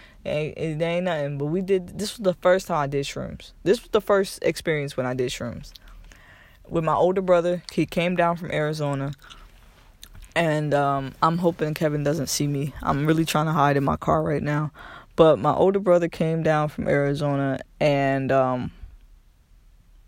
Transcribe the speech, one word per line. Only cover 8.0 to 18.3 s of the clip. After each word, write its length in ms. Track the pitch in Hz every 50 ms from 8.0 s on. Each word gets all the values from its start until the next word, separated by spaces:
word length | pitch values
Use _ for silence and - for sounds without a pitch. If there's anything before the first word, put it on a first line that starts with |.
| 170 180 180
down 200 | 170 170 170 170
from 140 | 165 180 151
Arizona, 600 | - 151 151 151 156 156 147 143 143 139 139 139 143 - - - - - - - - - - - - - - - - _ - - - - - - -
and, 380 | 160 170 160 151 151 151 147 143
um, 400 | 143 143 139 139 139 135 131 - - -
I'm 160 | 165 170 170
hoping 340 | 180 170 165 - 160 151 151
Kevin 300 | - 165 151 147 147 147
doesn't 260 | 143 151 165 135 -
see 180 | - - 151
me. 280 | 147 143 139 143 147 - - -
I'm 240 | - 143 139 143
really 180 | 156 160 160 165
trying 220 | 156 - 156 151
to 60 | 160 156
hide 260 | 165 139 143 143 139
in 60 | 139
my 120 | 143 151
car 260 | 151 - - 156 160 156
right 200 | 165 156 143 143
now. 300 | 143 147 147 156 147 - - - - - - - - - -
But 220 | 165 160 151 104
my 120 | - 151 139
older 280 | - 160 185 196 202
brother 260 | 196 190 175 175 170
came 380 | 165 - - 170 160 160 165 160
down 240 | 160 156 151 151 151
from 180 | - - -
Arizona 720 | - 143 143 143 143 143 143 147 143 143 139 139 135 135 - - - - -
and, 500 | - 151 143 139 139 135 135 135 135 131